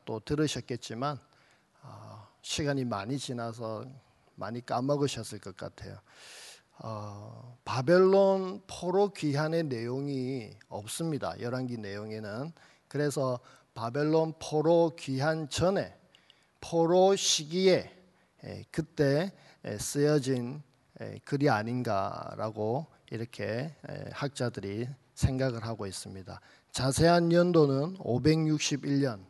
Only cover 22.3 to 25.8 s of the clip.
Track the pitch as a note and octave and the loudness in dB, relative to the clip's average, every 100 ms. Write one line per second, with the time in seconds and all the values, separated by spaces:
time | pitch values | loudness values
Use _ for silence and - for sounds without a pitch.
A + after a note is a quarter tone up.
22.3 | G#2 G#2+ G#2+ G#2+ C3 D#3+ _ - A#2 A#2 | -6 -6 -2 -2 -2 -6 _ -10 -8 -8
23.3 | - G#2 A2+ D#3 C#3+ - - - - C#3+ | -6 -4 -4 -6 -10 -12 -10 -10 -6 -6
24.3 | - B2 A2 G2+ G#2 B2 C#3 _ - D3+ | -4 -4 -4 -8 -6 -8 -10 _ -2 0
25.3 | C3 C3 A#2 A2 A2 | 2 0 -2 -6 -6